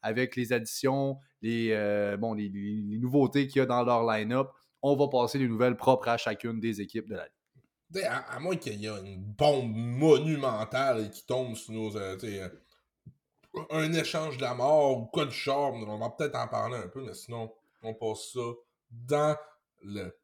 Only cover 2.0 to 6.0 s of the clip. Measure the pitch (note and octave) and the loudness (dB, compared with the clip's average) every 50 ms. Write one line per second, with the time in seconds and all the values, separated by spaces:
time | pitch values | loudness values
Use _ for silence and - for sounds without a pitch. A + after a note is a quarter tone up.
2 | G#2 G2+ G2+ G2+ A2 A2+ A2 G#2 G#2 G2+ G2 G2+ G2+ G#2 G#2 G#2+ G#2 G2+ G#2 A2 | 0 0 -2 -2 -4 -4 -4 -4 -4 -6 -6 -6 -6 -4 -4 -4 -4 -4 -4 -2
3 | B2 B2+ C3 D3 C3+ B2+ - C#3 C#3+ C3+ C3+ C#3 C3 B2 B2 B2 A#2+ B2 B2 A#2 | -2 2 4 6 4 6 4 2 0 2 2 2 2 2 2 2 2 4 4 4
4 | A#2 A#2 A2 G#2+ G#2+ G#2+ B2 C3 C3+ C3 - _ _ _ _ _ - C#3 C#3+ B2+ | 4 2 2 0 0 0 0 0 0 -2 -6 _ _ _ _ _ 2 2 4 4
5 | D3 C3+ - B2+ A#2+ A#2 - C#3 C3 A#2+ A2+ A2 B2 B2+ A#2+ - - C3 C3 B2+ | 2 2 4 2 2 2 2 0 0 0 2 2 2 2 2 2 4 4 4 4